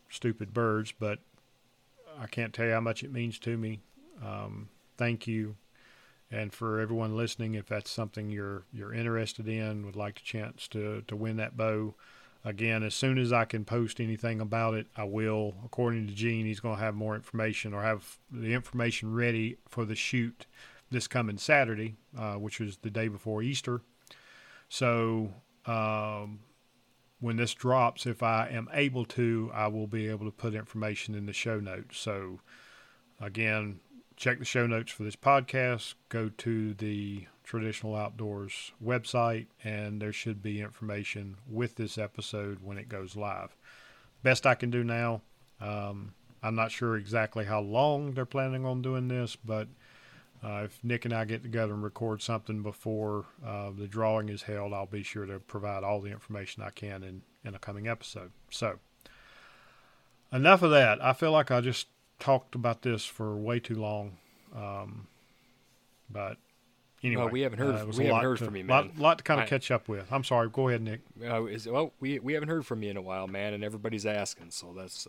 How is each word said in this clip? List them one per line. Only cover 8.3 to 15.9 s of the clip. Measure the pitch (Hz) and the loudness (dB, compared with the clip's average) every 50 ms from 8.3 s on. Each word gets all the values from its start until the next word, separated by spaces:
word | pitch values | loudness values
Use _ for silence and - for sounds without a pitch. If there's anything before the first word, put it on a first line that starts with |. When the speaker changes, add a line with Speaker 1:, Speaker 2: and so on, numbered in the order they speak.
Speaker 1:
you're, | 104 104 101 101 101 95 - - | -4 -4 -4 -6 -6 -8 -10 -12
you're | - 107 101 104 113 | -12 -12 -10 -6 -4
interested | 117 117 117 117 113 113 110 - - 110 110 | -2 -2 0 0 0 0 -2 -4 -6 -4 -4
in, | 110 113 110 110 107 104 104 | -2 -2 -2 -2 -4 -4 -6
would | 101 98 | -8 -6
like | 104 104 104 101 | -6 -6 -6 -6
the | - | -8
chance | - - - 110 107 110 - - - - | -10 -6 -6 -6 -6 -6 -8 -12 -12 -8
to, | - 107 104 107 107 107 104 - | -4 -4 -2 -2 -4 -6 -6 -6
to | 107 | -6
win | 104 110 113 110 110 | -4 -2 -2 0 -2
that | 107 110 - | -2 -2 -2
bow, | 117 110 110 107 107 110 107 107 - - - - - - - - _ - | 0 2 2 2 2 0 -2 -4 -10 -18 -20 -20 -20 -20 -20 -18 _ -8
again, | 117 101 98 113 113 113 110 110 | -6 -4 0 0 2 2 2 0
as | 107 - | 0 0
soon | - 131 135 131 131 | 2 2 2 4 4
as | 127 117 123 | 4 4 4
I | 117 113 | 4 4
can | - - 110 104 | 2 0 -4 -2
post | - 117 120 117 110 - - | 0 0 0 0 0 -2 -2
anything | 117 113 110 107 - 117 113 110 | -2 -2 -2 -2 -2 -2 -2 -2
about | 110 104 113 113 113 113 113 | -2 -2 0 0 2 2 0
it, | 110 110 - - | -2 -4 -6 -6
I | - 104 | -6 -4
will. | 98 101 110 110 110 107 107 107 104 95 95 117 | -2 0 0 2 2 2 2 0 -2 -4 -8 -12
According | 120 - - 123 120 | -8 -2 0 2 2